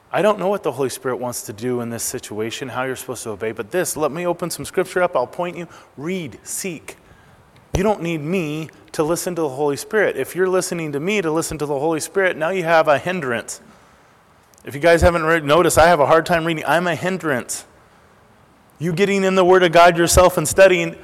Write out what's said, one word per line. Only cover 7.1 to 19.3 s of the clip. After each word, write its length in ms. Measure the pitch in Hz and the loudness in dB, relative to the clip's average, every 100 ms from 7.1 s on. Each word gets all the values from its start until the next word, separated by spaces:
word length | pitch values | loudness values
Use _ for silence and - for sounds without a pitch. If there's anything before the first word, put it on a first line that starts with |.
| _ _ _ _ _ _ | _ _ _ _ _ _
You 100 | - | 0
don't 180 | 208 202 | 0 0
need 200 | 170 165 | -2 -6
me 480 | 147 190 151 156 156 - - | -4 -4 -4 -8 -12 -16 -10
to 100 | - | -2
listen 320 | 151 170 185 170 | -2 -2 -4 -4
to 60 | |
the 80 | 156 | -4
Holy 280 | 131 147 139 | -2 -4 -4
Spirit. 380 | - 214 156 107 | -4 0 0 -2
If 200 | 135 170 | -6 -2
you're 140 | 185 | 0
listening 440 | 185 - 175 156 | 0 -2 -6 -6
to 60 | 143 | -6
me 220 | 170 214 | -4 -2
to 80 | 165 | -2
listen 300 | 160 160 156 | -2 -4 -6
to 60 | 147 | -6
the 100 | 139 | -2
Holy 220 | 156 160 | -2 -2
Spirit, 360 | - 196 185 139 | -4 -2 0 0
now 140 | 160 | -4
you 140 | 190 | -2
have 240 | 165 165 156 | 2 4 4
a 100 | 139 | 2
hindrance. 640 | 170 185 135 117 - - - - _ _ _ _ _ _ _ _ - | 0 -6 -4 -4 -6 -14 -18 -20 _ _ _ _ _ _ _ _ -14
If 80 | |
you 80 | 139 | 0
guys 200 | 170 170 | 4 6
haven't 220 | 180 170 | 4 2
re-, 180 | 156 165 | 2 0
noticed, 360 | 143 160 175 156 | 4 4 4 6
I 100 | 165 | 6
have 120 | 170 | 6
a 80 | 131 | 4
hard 180 | 160 160 | 4 4
time 200 | 170 165 | 0 0
reading. 180 | 160 - | -4 0
I'm 220 | 160 175 | 0 0
a 80 | 143 | -2
hindrance. 720 | 175 190 160 127 101 - - _ _ _ _ _ _ _ _ _ _ - | -4 -4 -2 -4 -4 -12 -14 _ _ _ _ _ _ _ _ _ _ -8
You 140 | 165 | -4
getting 300 | 170 196 196 | 0 0 2
in 120 | 190 | 2